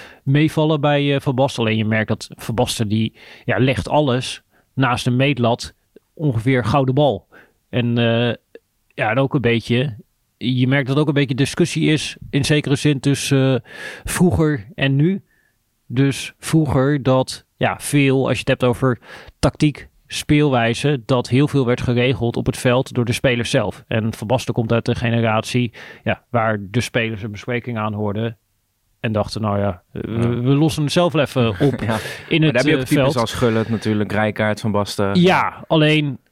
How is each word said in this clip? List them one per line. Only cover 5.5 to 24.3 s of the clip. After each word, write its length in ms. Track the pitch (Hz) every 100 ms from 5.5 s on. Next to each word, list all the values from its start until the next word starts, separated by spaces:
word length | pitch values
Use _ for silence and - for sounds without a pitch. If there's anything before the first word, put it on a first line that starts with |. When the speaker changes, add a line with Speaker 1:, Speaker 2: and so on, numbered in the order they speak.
| 120 - - _ - _
Speaker 1:
ongeveer 520 | - 156 113 113 127 110
gouden 300 | 143 131 131
bal. 320 | 147 98 - - - _ _
En, 280 | 120 120 120
eh, 360 | 117 117 120 - _ - _ _ _
ja, 160 | - 117
en 80 | 120
ook 160 | 135
een 80 | 151
beetje, 540 | 117 117 - 120 143 110 - _ _ _
je 300 | 117 127 127
merkt 200 | 139 127
dat 100 | 139
ook 100 | 151
een 60 |
beetje 220 | 143 131 127
discussie 540 | 143 - 175 160 151
is 260 | 151 - - -
in 160 | 139 123
zekere 300 | 151 131 139
zin 240 | 151 139
tussen, 640 | 143 135 - 135 131 123
eh, 60 | - - - -
vroeger 640 | - - 180 104 156 139 101 160
en 200 | 139 139
nu. 260 | 165 196 - _ _ _ _ _ -
Dus 460 | 123 139 - - -
vroeger 640 | - 160 147 131 135 147
dat, 420 | 123 131 127 - _ -
ja, 180 | 113 92
veel, 440 | - 143 135 131 123
als 60 |
je 60 | 117
het 80 | -
hebt 160 | 127
over 360 | 123 117 131 120 - - - -
tactiek, 480 | 147 - 151 - - _ -
speelwijze, 920 | - - 147 147 127 117 117 143 143 107
dat 240 | 127 123
heel 180 | 127 143
veel 180 | 139 120
werd 160 | 123
geregeld 540 | 131 120 123 127 117 -
op 80 | 123
het 120 | -
veld 360 | 127 123 -
door 120 | 120 117
de 60 |
spelers 360 | 113 139 120 110
zelf. 340 | 139 101 - -
En 260 | 113 110
Van 140 | -
Basten 260 | 107